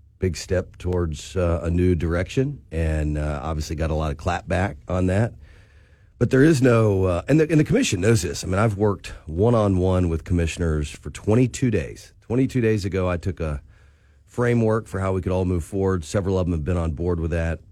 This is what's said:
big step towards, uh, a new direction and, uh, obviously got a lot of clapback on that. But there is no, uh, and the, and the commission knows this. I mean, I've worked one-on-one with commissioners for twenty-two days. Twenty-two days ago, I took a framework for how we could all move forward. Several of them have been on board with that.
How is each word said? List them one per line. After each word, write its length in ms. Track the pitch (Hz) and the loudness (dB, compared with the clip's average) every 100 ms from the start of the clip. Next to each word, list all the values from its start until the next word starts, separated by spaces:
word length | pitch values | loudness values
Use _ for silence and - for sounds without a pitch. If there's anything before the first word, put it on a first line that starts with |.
| - _ | -20 _
big 200 | 92 80 | -4 -4
step 400 | - 87 - - | -4 -4 -4 -8
towards, 580 | 92 90 85 73 - 95 | -4 -2 -2 -4 -8 -2
uh, 240 | 87 82 | 0 0
a 80 | 85 | 0
new 240 | 85 90 | 2 2
direction 680 | 85 80 85 90 - 131 143 - | 2 0 -2 -2 -2 -2 -4 -8
and, 480 | 80 80 78 76 73 | -2 0 0 -2 -2
uh, 220 | 73 73 | -4 -4
obviously 320 | 65 80 76 76 | -6 -6 -6 -4
got 160 | 80 | -2
a 40 | 78 | -2
lot 140 | 78 | -2
of 80 | 73 | -4
clapback 600 | - 87 - 87 98 73 - | -4 -4 -2 -2 -2 -4 -6
on 180 | 90 92 | -2 2
that. 300 | 95 117 - - - - - - _ _ - | 2 0 -4 -20 -20 -20 -20 -20 _ _ -4
But 100 | 120 | 2
there 140 | 131 | 6
is 180 | 151 151 | 6 6
no, 420 | 127 117 110 98 | 4 6 4 2
uh, 180 | 95 87 - | 2 0 2
and 120 | 147 | 2
the, 100 | 156 | 4
and 100 | 160 | 2
the 60 | 151 | 4
commission 340 | 196 269 90 | 2 2 0
knows 220 | 98 117 | 2 2
this. 240 | 82 - - | 0 -6 -4
I 20 | |
mean, 120 | 92 | 0
I've 180 | 113 98 | 0 2
worked 300 | 104 95 - - - | 0 0 -8 -16 -8
one-on-one 840 | 80 110 120 104 92 92 92 90 | 0 2 4 4 2 2 2 2
with 160 | 82 | -2
commissioners 680 | - 90 82 - 85 76 76 | -2 0 0 -2 -2 -2 -4
for 200 | - - | -8 -14
twenty-two 600 | - - 110 127 - 127 | -8 0 2 2 0 0
days. 440 | 104 62 - - - | 0 -4 -10 -20 -18
Twenty-two 400 | - 120 131 127 | -4 -2 0 0
days 240 | 110 110 95 | 2 0 0
ago, 240 | 95 90 | -2 -2
I 80 | 87 | -2
took 240 | 95 80 | -4 -6
a 200 | 80 71 - - - _ _ _ _ | -4 -6 -10 -20 -20 _ _ _ _
framework 600 | - 123 120 110 110 110 | -2 0 2 2 0 -2
for 140 | 95 | -4
how 100 | 95 | -2
we 100 | 95 | -2
could 120 | 90 | 0
all 100 | 92 | 0
move 220 | 92 90 76 | 0 -2 -2
forward. 400 | 98 95 92 80 | -2 0 0 -2
Several 340 | 107 95 92 | -2 0 0
of 60 | 90 | 0
them 80 | |
have 100 | 85 | -2
been 140 | 73 90 | -2 -2
on 140 | 82 | -2
board 280 | 80 87 85 | -2 -2 -2
with 120 | 80 | -2
that. 280 | 85 82 78 - | -2 -2 -6 -10